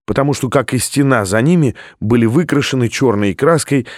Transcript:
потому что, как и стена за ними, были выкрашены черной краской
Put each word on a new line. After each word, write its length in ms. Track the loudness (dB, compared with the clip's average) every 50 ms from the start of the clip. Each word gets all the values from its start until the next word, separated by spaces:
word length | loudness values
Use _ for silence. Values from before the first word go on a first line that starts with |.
| _
потому 260 | -6 -2 -2 0 -2 -2
что, 160 | -2 -2 0
как 260 | 0 0 0 0 -2
и 40 | -4
стена 460 | -4 -2 -2 0 2 2 2 0 0
за 180 | 0 0 0 2
ними, 320 | 2 2 2 2 0 -2 -6 -12 -20 -14 -6
были 260 | -2 0 2 2 2
выкрашены 640 | 2 2 0 0 0 0 -2 -2 -2 -2 -2 -2 -2
черной 460 | -2 0 0 0 2 0 0 -2 -2
краской 540 | 0 0 2 2 0 0 0 -2 -2 -2 -4 -10